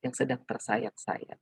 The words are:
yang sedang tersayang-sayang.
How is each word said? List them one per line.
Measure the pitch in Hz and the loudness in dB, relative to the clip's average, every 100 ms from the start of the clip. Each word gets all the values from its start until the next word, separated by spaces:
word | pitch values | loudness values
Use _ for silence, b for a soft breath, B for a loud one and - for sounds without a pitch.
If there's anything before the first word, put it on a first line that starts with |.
yang | - | -4
sedang | - - 127 | 0 2 2
tersayang-sayang. | - - - 107 - - - 92 - - | -2 -6 0 2 0 -4 -4 -4 -4 -12